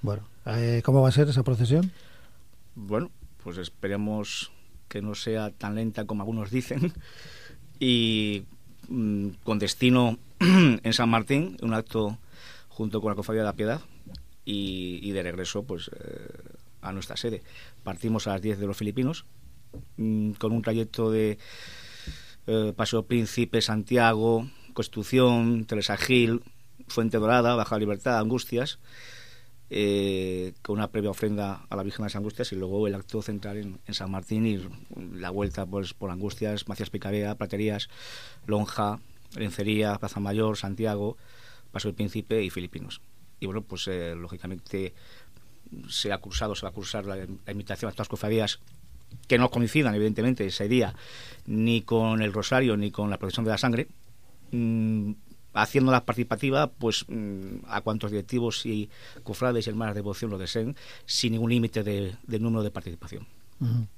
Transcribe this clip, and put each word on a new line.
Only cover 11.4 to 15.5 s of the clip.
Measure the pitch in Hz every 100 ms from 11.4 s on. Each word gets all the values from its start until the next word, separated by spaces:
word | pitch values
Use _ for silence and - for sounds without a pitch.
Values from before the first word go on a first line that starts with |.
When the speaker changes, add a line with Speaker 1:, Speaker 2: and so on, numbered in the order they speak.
| 180 -
Speaker 2:
un | 117
acto | 110 113 113 104 113 - - - - -
junto | - 110 107
con | 107
la | 101
Cofradía | 98 110
de | 107
la | 98
Piedad, | 107 139 - - - - - - -
y, | 101 98 92 92 90
y | 101
de | 95
regreso, | 87 87 90